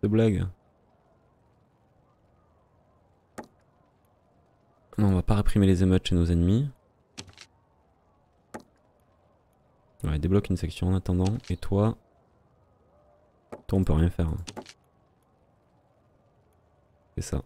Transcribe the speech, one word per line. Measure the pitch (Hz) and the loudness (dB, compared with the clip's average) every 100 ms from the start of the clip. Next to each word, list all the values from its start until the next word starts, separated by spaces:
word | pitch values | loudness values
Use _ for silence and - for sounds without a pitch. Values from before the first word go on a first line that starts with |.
| 101 | 2
C'est | |
blague. | 110 113 92 92 - _ _ _ _ _ _ _ _ _ _ _ _ _ _ _ _ _ _ _ _ _ _ _ _ _ _ _ - - _ _ _ _ _ _ _ _ _ _ _ _ _ _ - | 2 2 0 -4 -8 _ _ _ _ _ _ _ _ _ _ _ _ _ _ _ _ _ _ _ _ _ _ _ _ _ _ _ -20 -20 _ _ _ _ _ _ _ _ _ _ _ _ _ _ 0
Non, | 104 | 2
on | 92 | 2
va | |
pas | - | 2
réprimer | 104 104 107 98 | 2 2 4 4
les | 90 | 4
émeutes | 95 92 - | 4 2 2
chez | |
nos | 90 85 | 0 2
ennemis. | 85 87 107 143 - _ _ _ - - - - _ _ _ _ _ _ _ _ _ _ - - _ _ _ _ _ _ _ _ _ _ _ _ _ | 2 2 0 -2 -10 _ _ _ -20 -20 -20 -20 _ _ _ _ _ _ _ _ _ _ -20 -20 _ _ _ _ _ _ _ _ _ _ _ _ _
Ouais, | 73 76 | -6 -2
débloque | 85 98 - | 2 0 2
une | 92 | -4
section | 80 - 90 | -4 -4 -2
en | 92 | -2
attendant. | - 90 92 117 - | 0 0 0 -2 -6
Et | 92 | -6
toi ? | - 98 107 113 _ _ _ _ _ _ _ _ _ _ _ _ _ _ _ - - | -2 0 0 -2 _ _ _ _ _ _ _ _ _ _ _ _ _ _ _ -20 -4
Toi, | 98 | -2
on | |
peut | 92 | 2
rien | 76 85 | 2 2
faire. | - 82 98 87 - - - _ _ _ _ _ _ _ _ _ _ _ _ _ _ _ _ _ _ _ _ _ _ _ - | 0 -4 -4 -10 -16 -18 -20 _ _ _ _ _ _ _ _ _ _ _ _ _ _ _ _ _ _ _ _ _ _ _ -12
C'est | |
ça. | - 73 | -8 -8